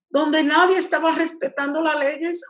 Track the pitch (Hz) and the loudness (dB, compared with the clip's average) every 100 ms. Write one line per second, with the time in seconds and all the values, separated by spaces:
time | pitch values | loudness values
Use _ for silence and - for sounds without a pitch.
0 | _ 285 302 311 294 311 370 381 - 302 | _ 0 2 2 2 4 4 2 0 0
1 | 320 320 320 - 269 285 285 302 320 294 | 0 0 -2 -4 -8 -4 -4 -2 -2 0
2 | 277 294 330 349 | -2 -2 -6 -6